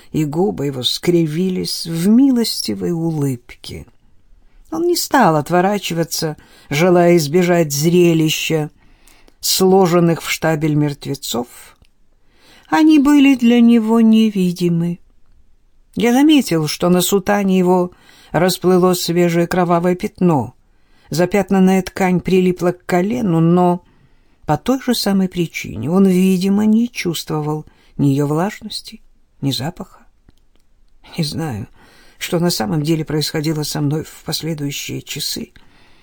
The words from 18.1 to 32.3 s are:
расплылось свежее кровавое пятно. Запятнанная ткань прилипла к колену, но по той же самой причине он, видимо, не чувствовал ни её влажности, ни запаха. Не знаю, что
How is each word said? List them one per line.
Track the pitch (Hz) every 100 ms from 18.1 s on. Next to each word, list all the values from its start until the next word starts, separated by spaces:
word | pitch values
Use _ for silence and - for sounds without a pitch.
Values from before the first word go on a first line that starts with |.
| _ _
расплылось | 151 185 180 175 185 185 180
свежее | - 170 175 170 170
кровавое | 180 175 170 180
пятно. | 180 208 - 180 147 113 - _ _ _ _ _
Запятнанная | 147 175 202 190 196 185 190
ткань | 180 - 185 180
прилипла | - 185 185 180 175
к | 175
колену, | - 180 196 247 214 165
но | 165 180 175 175 - _ _ _ _ _
по | - 147
той | - 262
же | 254
самой | 233 202 196 185
причине | 175 165 - - 98 127
он, | 185 190
видимо, | 180 190 185 196 202 214
не | 220 240
чувствовал | - 180 160 - 156 151 151 - _ _ -
ни | 143
её | 139 143
влажности, | 156 196 - 214 - - 220 _ _ _ _
ни | 139
запаха. | 123 139 - - - _ _ _ _ _ _ _ _ _ _ - -
Не |
знаю, | 147 135 160 104 - _ _ _ _ _
что | -